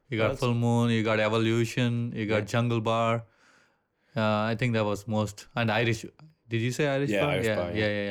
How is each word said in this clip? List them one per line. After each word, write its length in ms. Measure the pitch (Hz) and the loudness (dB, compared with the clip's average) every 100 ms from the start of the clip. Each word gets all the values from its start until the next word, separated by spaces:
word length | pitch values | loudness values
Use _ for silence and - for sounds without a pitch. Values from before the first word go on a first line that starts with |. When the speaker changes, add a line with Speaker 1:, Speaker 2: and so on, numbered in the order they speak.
| - | -8
Speaker 1:
You 80 | 113 | -2
got 60 | |
Speaker 2:
What 60 | 107 | -2
else? 80 | - | 0
Speaker 1:
Full 140 | 123 | 0
Moon, 360 | 120 117 117 117 | 2 2 2 2
you 120 | 113 | 2
got 160 | 110 110 | 2 2
Evolution, 960 | 107 113 113 117 113 - 120 120 120 | 2 2 2 2 0 0 0 0 -4
you 120 | 120 107 | -4 -2
got 160 | 107 | -2
Speaker 2:
Yeah. 100 | 104 | 0
Speaker 1:
Jungle 280 | 120 120 117 | 0 0 0
Bar. 440 | 113 113 113 117 113 _ _ _ _ _ _ _ _ | 0 0 0 -2 -6 _ _ _ _ _ _ _ _
Uh, 60 | 113 107 107 110 | -2 0 0 0
I 20 | 113 | -2
think 180 | 123 | 0
that 100 | 113 | 0
was 240 | 104 101 - | 0 -2 -2
most, 380 | 107 107 - - 123 | -2 -2 -6 -10 -2
and 140 | 113 | 0
Irish. 320 | 110 120 110 - - - _ - | 2 0 -2 -6 -18 -20 _ -6
Did 120 | 117 | -4
you 100 | 123 | -2
say 160 | 123 147 | -2 0
Irish 240 | 135 143 | 0 0
Speaker 2:
Yeah, 120 | 101 | 0
Speaker 1:
bar? 80 | 92 | 2
Speaker 2:
Irish 160 | 92 - | 0 0
Speaker 1:
Yeah, 100 | 104 | 0
Speaker 2:
bar, 140 | 90 | -2
Speaker 1:
yeah, 60 | 107 | -2
Speaker 2:
yeah. 100 | 104 | -2
Speaker 1:
yeah, 180 | 104 101 | -2 -4